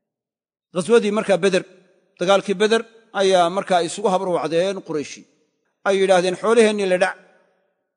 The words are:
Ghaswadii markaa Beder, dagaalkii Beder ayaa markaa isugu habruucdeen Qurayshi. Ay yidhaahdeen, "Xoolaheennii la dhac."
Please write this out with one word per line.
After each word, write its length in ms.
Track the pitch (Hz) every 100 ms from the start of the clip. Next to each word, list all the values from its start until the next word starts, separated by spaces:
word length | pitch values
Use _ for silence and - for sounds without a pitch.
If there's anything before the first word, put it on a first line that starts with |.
| _ _ _ _ _ _ _
Ghaswadii 380 | 170 175 233 208
markaa 260 | 214 196 180
Beder, 260 | 190 180 - _ _ _ _ _
dagaalkii 340 | 185 196 208
Beder 280 | 185 214 226 226 _ _
ayaa 360 | 196 196 180 170
markaa 320 | 196 190 180
isugu 260 | 170 - 208
habruucdeen 680 | 185 185 170 151 165 190 190
Qurayshi. 400 | - 151 135 104 - _ _ _ _ _ 202
Ay 100 | 196
yidhaahdeen, 380 | 190 185 180 175
"Xoolaheennii 520 | 202 233 214 208 190
la 80 | 180
dhac." 180 | 185 - _ _ _ _ _ _ _